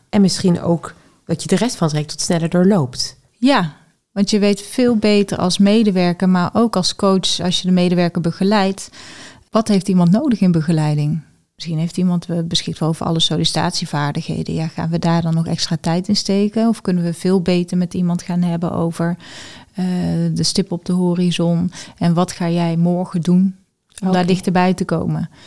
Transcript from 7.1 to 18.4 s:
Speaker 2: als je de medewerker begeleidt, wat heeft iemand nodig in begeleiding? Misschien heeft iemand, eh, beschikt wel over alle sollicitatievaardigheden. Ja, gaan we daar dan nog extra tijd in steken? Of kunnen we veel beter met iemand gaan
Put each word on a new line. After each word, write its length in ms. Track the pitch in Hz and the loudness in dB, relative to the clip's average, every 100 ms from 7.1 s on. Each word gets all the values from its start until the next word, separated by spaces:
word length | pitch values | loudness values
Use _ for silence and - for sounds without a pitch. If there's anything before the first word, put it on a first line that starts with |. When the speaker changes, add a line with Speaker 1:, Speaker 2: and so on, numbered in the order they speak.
| 190 - - | 2 0 -2
Speaker 2:
als 200 | 175 180 | -2 -2
je 60 | 180 | 2
de 60 | |
medewerker 480 | 180 180 180 175 170 | 2 4 2 2 0
begeleidt, 680 | 170 - 190 214 190 190 - - - - - - _ | -4 -2 0 2 0 -2 -10 -18 -20 -20 -20 -20 _
wat 180 | 214 220 | -2 2
heeft 200 | 202 - | 0 2
iemand 240 | 185 170 | 4 4
nodig 280 | 208 302 220 | 4 2 2
in 100 | 185 | 2
begeleiding? 720 | 165 156 160 151 151 147 160 - _ _ - | 2 2 0 0 0 0 -4 -8 _ _ -16
Misschien 220 | 165 156 | -8 -4
heeft 200 | 165 - | -4 -2
iemand, 280 | 180 175 - | 0 0 -2
eh, 80 | 170 | -4
beschikt 360 | 165 170 - 165 | -2 -4 -4 -4
wel 100 | 160 | -2
over 160 | 165 - | -2 -2
alle 140 | 165 | -2
sollicitatievaardigheden. 1300 | - 156 165 160 170 - 170 147 147 165 160 165 165 | 0 0 -2 -2 -2 -4 -4 -4 -4 -4 -6 -6 -4
Ja, 140 | 160 160 | -4 -4
gaan 220 | - 165 | -4 -4
we 100 | 170 | -2
daar 220 | 170 170 | 0 0
dan 120 | 165 | 0
nog 140 | 165 165 | 0 -2
extra 300 | 170 - 160 | -4 -4 -4
tijd 260 | 170 170 180 | -2 -2 -2
in 80 | 208 | -2
steken? 520 | - 196 208 220 226 | 0 0 0 0 0
Of 140 | 220 | 0
kunnen 220 | - 180 | -2 -2
we 100 | 170 | -2
veel 280 | 170 180 190 | -2 0 0
beter 360 | 175 180 175 180 | 2 0 0 -2
met 160 | 175 | -2
iemand 280 | 180 175 175 | -2 -2 -2
gaan 200 | - 175 | -2 -2